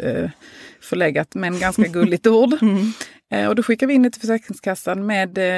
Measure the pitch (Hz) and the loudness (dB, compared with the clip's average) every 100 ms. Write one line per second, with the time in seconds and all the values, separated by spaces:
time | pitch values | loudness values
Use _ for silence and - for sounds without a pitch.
0 | - - 170 - - - - - - 180 | -4 -4 -6 -10 -20 -20 -20 -20 -8 -2
1 | 165 147 156 196 180 180 185 185 208 170 | 0 -2 -4 -6 -6 -2 -2 0 0 2
2 | 180 175 233 226 247 302 220 196 214 220 | 0 2 4 4 4 2 2 2 0 -4
3 | - - _ 202 208 214 233 226 269 277 | -14 -18 _ -2 0 0 0 0 2 4
4 | 247 - 220 226 - 196 - 185 - 185 | 2 0 -4 -4 -4 -8 -6 -6 -4 -4
5 | 202 202 190 185 185 | -2 -2 -2 -2 -2